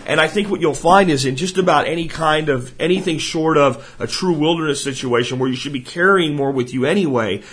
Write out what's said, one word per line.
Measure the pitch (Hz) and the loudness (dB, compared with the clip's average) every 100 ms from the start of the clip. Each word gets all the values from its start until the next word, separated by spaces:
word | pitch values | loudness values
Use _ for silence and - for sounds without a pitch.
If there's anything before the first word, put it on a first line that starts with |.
| - | -2
And | 151 | 0
I | 156 | 0
think | 208 196 | 0 -2
what | 165 | -2
you'll | 160 | -2
find | 131 165 196 190 | 0 4 6 6
is | 139 | 2
in | 131 | 0
just | 131 180 190 | -2 -2 0
about | 180 147 - | 2 2 2
any | 170 165 | -4 -6
kind | - 160 156 151 | -4 0 0 0
of, | 131 123 - | -2 -4 -4
anything | 160 185 185 151 | 0 0 0 -4
short | - 170 160 151 | -4 -2 2 4
of | 139 120 - - | 4 2 -8 -10
a | - | -8
true | - 185 | -2 -2
wilderness | 160 156 170 156 139 | 0 0 0 -2 -4
situation | 143 131 131 120 120 127 | -6 -6 -2 0 0 -2
where | 131 | -2
you | 123 | -4
should | 143 | -6
be | 143 | -8
carrying | 127 175 185 190 156 147 | -6 0 4 4 2 0
more | 139 | 0
with | 135 123 | 0 -2
you | 127 | 0
anyway, | 131 202 165 123 107 95 - | 2 2 2 0 0 -4 -8